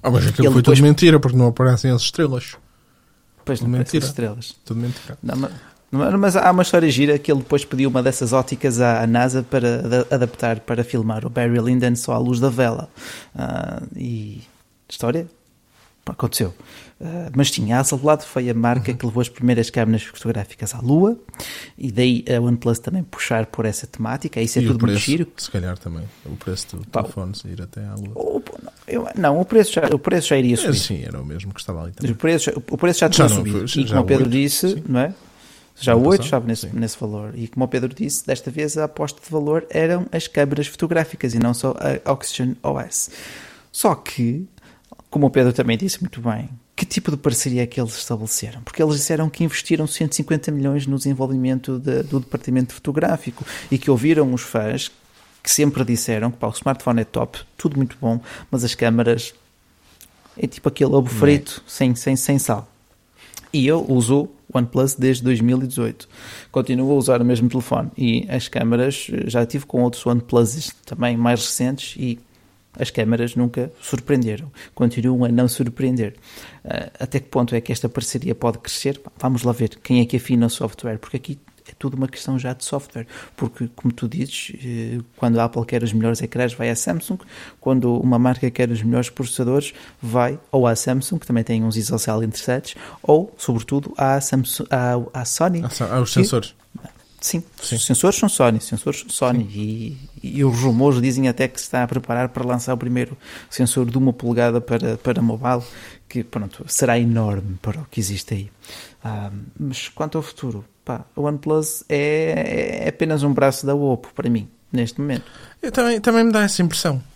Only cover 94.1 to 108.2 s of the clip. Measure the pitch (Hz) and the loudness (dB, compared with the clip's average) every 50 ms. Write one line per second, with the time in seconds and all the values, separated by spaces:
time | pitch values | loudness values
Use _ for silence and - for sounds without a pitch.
94.1 | 135 139 139 - - 135 127 - - - - - 139 127 123 123 123 123 120 - | 2 0 0 0 0 0 0 -2 -4 -8 -4 -2 -2 0 0 0 0 -2 -2 -6
95.1 | - 131 123 - - - - 185 180 165 170 123 - - 120 92 110 127 123 110 | -8 -8 -6 -6 -2 0 2 2 2 0 -2 -6 -4 -4 -4 0 0 0 0 2
96.1 | - - 95 104 - 117 107 - - _ _ _ _ - - - - - _ _ | 4 4 4 4 2 -2 -2 -4 -16 _ _ _ _ -18 -18 -18 -20 -20 _ _
97.1 | - - - - - 165 170 - - - - - 123 113 - - 127 - - 190 | -18 -8 -6 -4 -4 -4 -6 -8 -16 -12 -6 -4 -2 -2 0 2 2 4 4 4
98.1 | 196 - - 196 - - 135 120 113 113 - - 123 107 - - 143 - - - | 4 4 0 0 4 4 4 4 4 2 -2 -4 -6 -4 -2 -4 -4 -4 -8 -10
99.1 | - - 131 123 123 120 110 98 104 104 104 107 110 113 113 113 139 131 - - | -4 0 0 2 2 0 -2 -4 -6 -6 -6 -4 -6 -6 -8 -10 -10 -12 -16 -20
100.1 | - - - - - 139 139 131 117 117 127 135 113 117 135 143 135 123 120 135 | -18 -12 -12 -6 0 2 2 2 2 2 2 2 4 4 4 4 4 4 2 2
101.1 | 123 131 135 127 120 123 131 127 - - - - - 127 123 117 123 127 - - | 2 2 0 0 2 0 -2 -2 -2 -10 -10 -4 -2 -2 -2 -2 -2 -6 -4 -2
102.1 | 120 120 127 123 - 131 127 123 123 123 120 - 127 117 120 123 123 123 123 123 | -2 -2 -2 -2 -4 -4 -4 -2 -2 -2 -2 -4 -4 -4 -2 -2 -2 -2 -2 -4
103.1 | 135 - - - - - - _ - - 127 120 - 135 123 120 117 135 131 131 | -8 -16 -16 -20 -20 -20 -18 _ -2 0 0 2 2 0 0 0 2 2 2 2
104.1 | 120 - 131 120 120 120 120 117 117 120 117 - 120 113 - 120 110 110 - 127 | 2 0 -2 -2 2 2 2 2 2 0 0 0 -2 0 0 -2 -4 -2 -2 -2
105.1 | 120 - 117 113 110 113 131 123 127 120 117 - - - - - - - _ _ | 0 2 2 0 0 0 0 0 0 0 -2 -8 -18 -20 -20 -20 -20 -20 _ _
106.1 | - 123 110 - - 117 104 98 - - - - - - 139 123 117 120 117 117 | -6 -6 -6 -6 -6 -8 -8 -8 -10 -14 -10 -6 -2 0 2 2 4 4 4 4
107.1 | 113 113 110 104 101 98 95 101 92 90 - 110 104 160 147 - - 117 104 95 | 2 2 2 0 0 -2 -4 -6 -8 -6 -6 -6 -6 -6 -10 -8 -6 -6 -4 -4
108.1 | 101 95 | -6 -8